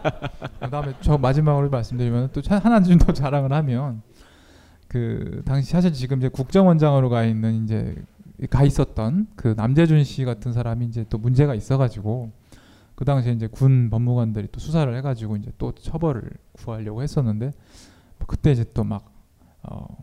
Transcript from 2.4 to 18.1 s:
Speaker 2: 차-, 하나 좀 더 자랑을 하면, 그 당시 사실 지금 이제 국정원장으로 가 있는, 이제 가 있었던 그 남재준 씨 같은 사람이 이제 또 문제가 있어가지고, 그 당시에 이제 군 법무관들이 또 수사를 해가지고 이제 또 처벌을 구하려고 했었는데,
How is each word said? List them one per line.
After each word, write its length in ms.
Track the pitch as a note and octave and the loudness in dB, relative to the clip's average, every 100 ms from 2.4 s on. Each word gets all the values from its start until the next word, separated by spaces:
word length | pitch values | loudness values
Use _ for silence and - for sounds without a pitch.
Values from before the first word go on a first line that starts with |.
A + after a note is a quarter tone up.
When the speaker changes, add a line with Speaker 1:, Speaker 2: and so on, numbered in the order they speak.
Speaker 2:
차-, 160 | C#3+ G3+ | -2 2
하나 220 | G#3 A3+ | 4 4
좀 160 | F3+ F3 | 6 8
더 140 | - | 6
자랑을 400 | D#3+ C#3 C#3+ C3+ | 4 0 0 0
하면, 500 | D3 D3 A#2+ C#3+ A2 - - - _ _ - _ _ - | 0 0 -2 -4 -8 -14 -20 -20 _ _ -20 _ _ -8
그 540 | B2 A2+ A2 - - - | -4 -4 -6 -8 -8 -2
당시 240 | C3+ C3 | -2 0
사실 220 | E3+ F3+ | 2 2
지금 260 | C#3 B2+ C3+ | 0 -2 -2
이제 100 | B2+ | -2
국정원장으로 840 | - B2+ F#3+ F#3 D#3+ D3+ C#3 B2+ | -4 0 4 6 6 4 4 4
가 120 | A#2+ | 2
있는, 380 | A2+ A2 A2+ A2+ | 2 0 0 0
이제 300 | A2 A2 A#2 - - - - - B2+ | -2 -2 -4 -8 -14 -20 -20 -12 0
가 140 | A#2+ | 4
있었던 640 | C#3 C#3 C3 - A2 F3+ G#3+ - | 4 2 -2 -2 -2 -2 -4 -2
그 180 | A2+ A2 | -2 0
남재준 460 | A2+ C#3+ E3+ D3+ | 2 4 4 4
씨 200 | C#3 - | 2 -2
같은 280 | B2+ A2 B2 | -6 -6 -4
사람이 340 | A#2 A#2 A2+ A#2+ | -4 -4 -4 -6
이제 180 | A2+ A2 | -6 -6
또 100 | A2+ | -4
문제가 360 | A#2+ B2+ D3 | 2 4 4
있어가지고, 760 | A2 - C3+ B2 G2+ G#2+ B2 A#2 - _ - - - _ - | 0 -2 0 0 -2 -6 -6 -8 -16 _ -20 -20 -20 _ -6
그 80 | |
당시에 280 | C3 C3+ A#2+ | -2 0 0
이제 140 | A#2 A2+ | -2 -4
군 420 | - C3+ C3 A#2 | 0 4 4 2
법무관들이 600 | A2+ B2 B2 A2+ G#2+ G2+ | 0 0 0 0 -4 -8
또 60 | - | -10
수사를 360 | D3 D#3+ C#3 A#2+ | -4 -2 -2 -2
해가지고 400 | C#3 A#2 G#2+ G#2 | -6 -6 -6 -6
이제 160 | A#2 - | -8 -10
또 140 | B2 | -10
처벌을 560 | A#2+ - - E3 A#2+ - - _ | -8 -8 -4 -2 -4 -8 -16 _
구하려고 500 | - - A2 G#2+ A2 | -18 -12 -10 -8 -8
했었는데, 500 | C#3+ D3+ A#2+ G#2+ C3 - _ - - _ _ | -4 -2 0 -2 -6 -10 _ -20 -20 _ _